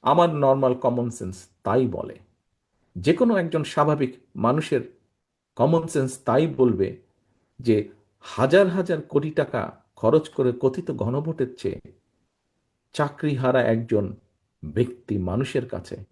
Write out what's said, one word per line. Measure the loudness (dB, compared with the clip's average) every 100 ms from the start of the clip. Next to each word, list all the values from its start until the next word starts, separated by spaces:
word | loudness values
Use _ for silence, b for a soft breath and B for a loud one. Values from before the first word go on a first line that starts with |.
আমার | 2 4 4
নরমাল | 4 2 4 2 2
কমন | 0 0 -4
সেন্স | -6 -10 -12 -18 _
তাই | 0 2 0
বলে। | -2 -10 -14 _ _ _ _ _ _ _ -4
যে | 0
কোনো | 2 4 2
একজন | 0 -2
স্বাভাবিক | -2 0 2 2 -2 -4 _ -2
মানুষের | 0 0 0 -4 -4 _ _ _ _ _ _ 0
কমন | 2 2 0
সেন্স | -2 -2 -4 0
তাই | 2 2
বলবে | 2 2 4 -2 -4 _ _ _ _ _ _
যে | 0 0 0 -12 _ _
হাজার | -16 -2 4 4 4
হাজার | 2 -2 -4
কোটি | -2 -2 -2
টাকা | -4 -2 -4 -6 -10 _ _
খরচ | 2 2 0
করে | -2 -2 2
কথিত | -2 -2 -8
গণভোটের | -4 -4 -4 -6 -6 -6 -6
চেয়ে | -8 -8 -16 _ _ _ _ _ _ _ _ _ _
চাকরিহারা | -4 -4 -2 -4 0 2 2
একজন | 2 0 0 -2 -2 -10 _ _ _ _ -8
ব্যক্তি, | -2 -2 -4 -6 -4
মানুষের | -2 -4 -2 -4 -6
কাছে | -10 -12 -16 -16